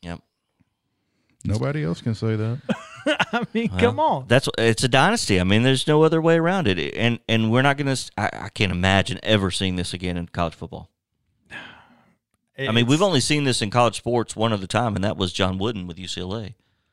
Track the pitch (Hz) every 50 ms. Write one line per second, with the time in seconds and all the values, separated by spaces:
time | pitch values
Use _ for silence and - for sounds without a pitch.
0 | - 85 87 - - _ _ _ _ _ _ _ _ _ _ _ _ _ _ _
1 | _ _ _ _ _ _ _ _ - 92 101 113 131 135 147 156 147 165 170 -
2 | - 120 110 - 113 110 110 107 110 113 120 147 - - - - - - - -
3 | - 302 285 - - - - 240 240 - - 226 233 - 92 90 - 240 - 294
4 | 320 302 190 135 131 - 120 135 - - - - 113 113 110 - 131 123 127 131
5 | 151 190 233 226 - - 101 90 90 92 104 110 123 135 131 127 - 151 151 151
6 | 160 156 165 160 156 165 165 165 165 170 190 196 165 98 92 82 73 71 - 87
7 | 113 117 117 - _ - 113 113 113 110 113 127 135 143 139 143 143 135 135 -
8 | - - - 95 104 - - - - 98 - - 104 92 90 87 92 95 98 95
9 | 87 - - - - 104 110 101 95 90 - - 98 92 90 90 87 - - 87
10 | 90 90 87 87 85 - - - 85 82 - - 87 - 85 - 87 - _ _
11 | _ _ _ _ _ _ _ _ _ _ - - - - - - - _ _ _
12 | _ _ _ _ _ _ _ _ _ _ _ - 135 120 113 120 120 120 147 160
13 | 208 196 165 127 - - 151 147 143 131 117 - 117 98 120 120 120 113 - -
14 | - 120 120 117 107 - - 110 110 113 110 98 95 - - 107 123 110 101 92
15 | 95 107 76 95 95 87 - - 95 92 95 95 98 120 117 98 90 90 80 92
16 | 92 87 - 90 90 92 101 117 101 92 - _ _ _ _ _ _ _